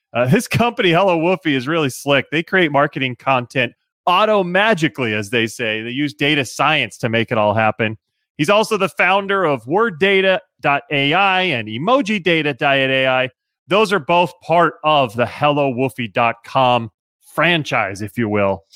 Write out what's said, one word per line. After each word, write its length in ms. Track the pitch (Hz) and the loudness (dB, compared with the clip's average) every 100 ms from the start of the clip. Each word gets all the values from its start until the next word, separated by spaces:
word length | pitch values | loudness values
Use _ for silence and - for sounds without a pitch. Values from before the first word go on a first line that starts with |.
| _ | _
Uh, 120 | 117 123 | -2 2
his 220 | 202 - | 0 0
company, 440 | - 240 220 190 | -2 -2 0 2
Hello 280 | 165 196 165 | 2 2 2
Woofy, 360 | 165 185 160 135 | 0 0 0 -2
is 120 | 123 | -2
really 220 | 165 139 | -2 -2
slick. 380 | - 139 143 - | -4 0 0 0
They 100 | 151 | -6
create 300 | 165 185 165 | -2 0 2
marketing 460 | 139 147 151 131 120 | 2 0 -2 -6 -4
content 560 | - 131 120 135 120 - _ _ - | -2 -2 -2 -2 -2 -6 _ _ 0
auto-magically, 1080 | 180 220 208 175 180 220 190 156 - 117 | 2 2 0 0 0 2 2 -2 -2 -4
as 180 | 107 101 | -2 -2
they 140 | 120 113 | -2 -2
say. 360 | - 113 110 | -4 -4 -4
They 80 | 117 | -6
use 240 | 127 147 | -6 -6
data 320 | 143 147 151 123 | -2 0 0 -2
science 520 | - 143 151 113 - | -2 0 0 -2 -4
to 100 | 120 | -2
make 240 | 113 113 | -2 0
it 40 | 113 | 0
all 160 | 104 | 2
happen. 440 | 104 110 - 110 110 _ _ _ - | 2 0 0 -4 -4 _ _ _ -4
He's 120 | 160 | 0
also 280 | 208 214 214 | 2 0 -2
the 100 | 190 | -2
founder 560 | - 180 196 196 196 | 0 0 0 0 -2
of 240 | 165 135 113 | 0 -2 -2
Word 320 | 185 233 151 | -2 -2 0
Data 420 | 196 190 190 185 - _ | 2 2 2 -2 -4 _
dot 220 | 151 143 - | -2 -2 -2
A 200 | 147 139 | -2 0
I 300 | 170 196 185 | 2 2 0
and 260 | 185 123 107 | -2 -4 -6
Emoji 560 | 110 180 269 202 214 | -6 0 0 0 -2
Data 300 | 175 160 147 | 0 0 0
dot 240 | 127 143 135 | -2 0 2
A 300 | 131 131 131 | 2 2 2
I. 220 | 127 127 - _ _ - | 0 -2 -8 _ _ -2
Those 240 | 196 208 | 0 2
are 80 | 196 | -2
both 320 | 127 170 180 - | 0 0 0 -4
part 360 | - 170 165 - 151 | 0 2 2 0 0
of 320 | 151 123 110 | 2 0 0
the 80 | 117 | -4
Hello 480 | - 147 147 139 | 0 0 2 0
Woofy 400 | 120 131 - 117 | -2 -4 -4 -6
dot 320 | 123 117 113 - | 0 -2 -2 -4
com 460 | 139 127 120 113 - _ _ | 0 2 2 -2 -14 _ _
franchise, 840 | _ - 160 170 135 127 98 95 | _ -2 0 0 -2 -4 -4 -6
if 160 | 104 - | -8 -4
you 120 | 110 | -2
will, 340 | 104 98 95 _ | 0 0 -2 _